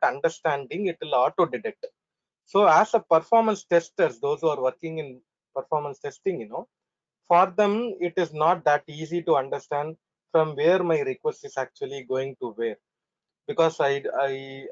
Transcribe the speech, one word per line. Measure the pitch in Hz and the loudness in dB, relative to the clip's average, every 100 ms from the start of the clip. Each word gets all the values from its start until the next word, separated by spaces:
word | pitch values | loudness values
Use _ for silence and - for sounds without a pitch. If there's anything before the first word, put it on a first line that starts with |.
understanding | 139 135 160 - 160 139 127 165 196 | 0 0 -4 -2 -4 -4 -4 -4 -4
it | 160 | -6
will | 156 135 | -2 0
auto | 131 - 160 | 2 0 -2
detect. | 123 107 - - _ _ _ _ _ _ | -2 -8 -10 -16 _ _ _ _ _ _
So | 196 196 | 4 6
as | 160 214 | 6 4
a | 220 | 0
performance | - 160 - 226 220 208 | 2 0 4 2 2 -2
testers, | - 170 - - 160 113 | 0 0 0 0 0 0
those | 143 147 | -4 0
who | 165 | -2
are | 147 | 0
working | 127 - 165 160 | -2 -4 -8 -10
in | 143 127 _ _ _ 139 | -10 -14 _ _ _ -10
performance | 131 151 147 135 | -4 -4 -4 -8
testing, | 143 - 196 165 | -12 -6 -4 -4
you | 104 | -6
know, | 135 214 _ _ _ _ _ - | -12 -14 _ _ _ _ _ 4
for | 175 190 180 | 4 4 2
them | 202 214 240 - | 2 0 -4 -4
it | 175 185 | -4 -2
is | 160 | -2
not | 156 156 175 156 | 0 0 2 2
that | 147 - | 0 -2
easy | 151 156 170 | -12 -6 -4
to | 165 147 | 0 0
understand | 135 139 - 143 151 160 _ _ _ | 0 -6 -6 -6 -6 -10 _ _ _
from | 165 156 143 | 0 0 2
where | 156 185 | 2 4
my | 175 160 | 2 0
request | 131 127 151 - 139 | -2 -4 -6 -6 -8
is | - | -8
actually | 131 - 135 139 123 | -8 -8 -10 -8 -4
going | 131 135 131 | -4 -4 -8
to | 120 | -10
where, | 104 117 104 _ _ _ _ _ _ - | -6 -6 -6 _ _ _ _ _ _ -6
because | 147 160 - | 0 0 2
I, | 143 139 139 131 | 0 -2 -4 -2
I, | 139 135 135 135 131 | -2 -4 -10 -14 -12